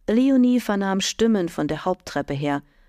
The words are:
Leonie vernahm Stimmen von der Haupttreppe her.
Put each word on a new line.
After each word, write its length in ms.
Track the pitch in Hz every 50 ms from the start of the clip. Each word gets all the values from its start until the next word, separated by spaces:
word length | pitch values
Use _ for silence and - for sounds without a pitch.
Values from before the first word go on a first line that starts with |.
| - -
Leonie 500 | 214 240 262 277 269 262 247 247 247 247
vernahm 420 | - - 202 196 196 196 190 196
Stimmen 480 | 190 - - - 220 226 220 196 170 165
von 180 | - - 147
der 180 | 147 - - -
Haupttreppe 480 | 185 180 _ - - - 147 139 - 143
her. 300 | 139 147 143 143 143 - _ _ _ _